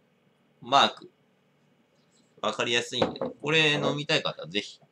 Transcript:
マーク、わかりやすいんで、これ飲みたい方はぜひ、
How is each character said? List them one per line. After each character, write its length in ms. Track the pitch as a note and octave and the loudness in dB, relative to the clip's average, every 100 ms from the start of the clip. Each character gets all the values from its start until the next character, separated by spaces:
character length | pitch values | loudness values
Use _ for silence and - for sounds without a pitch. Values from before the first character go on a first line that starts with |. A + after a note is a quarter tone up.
| _ _ _ _ _ _ A#2+ | _ _ _ _ _ _ 2
マ 120 | C3+ | 4
ー 100 | G#2+ | 4
ク、 220 | - - _ _ _ _ _ _ _ _ _ _ _ _ - | 0 -20 _ _ _ _ _ _ _ _ _ _ _ _ -6
わ 100 | G#2 | -4
か 120 | A2+ | -2
り 100 | A#2+ | 0
や 80 | A#2+ | 0
す 160 | - B2 | 0 -2
い 40 | |
ん 120 | - | -2
で、 60 | - | -4
こ 320 | - - D3 | -10 -6 0
れ 220 | D#3+ D3+ | 2 4
飲 220 | D3 C#3+ C#3+ | 2 -2 -4
み 120 | D3 | -2
た 80 | C#3+ | -2
い 80 | |
方 180 | - - | -2 -8
は 60 | D#2 | -6
ぜ 140 | G2+ | -6
ひ、 180 | - - _ | -6 -14 _